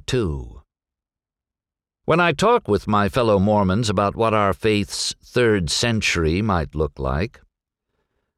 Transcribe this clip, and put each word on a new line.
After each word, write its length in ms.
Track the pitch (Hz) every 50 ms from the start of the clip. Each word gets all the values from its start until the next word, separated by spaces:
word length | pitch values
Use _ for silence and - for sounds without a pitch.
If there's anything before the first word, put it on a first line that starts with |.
| -
too." 540 | - - 127 110 85 73 65 62 58 58 - - _ _ _ _ _ _ _ _ _ _ _ _ _ _ _ _ _ _ _ _ _ _ _ _ _ _ _ _
When 140 | - 156 175
I 120 | 175 170
talk 360 | 151 - 185 220 240 226 -
with 200 | - 104 92 -
my 200 | - 107 104 101
fellow 300 | 95 - 131 120 113 104
Mormons 500 | 95 95 107 107 104 101 92 92 113 123
about 280 | 107 98 104 101 101 80
what 180 | - 113 113 107
our 180 | 107 104 98
faith's 640 | 90 - - 110 107 104 98 - - - - - - _ -
third 460 | - - 123 120 113 107 98 85 76
century 720 | - - - 117 113 107 - - - 85 80 78 85 95
might 320 | 110 110 92 85 73 71 -
look 240 | 76 78 71 -
like, 420 | - 67 65 65 76 98 127 - - _ _ _ _ _ _ _ _ _ _ _ _ _ _ _ _ _ _ _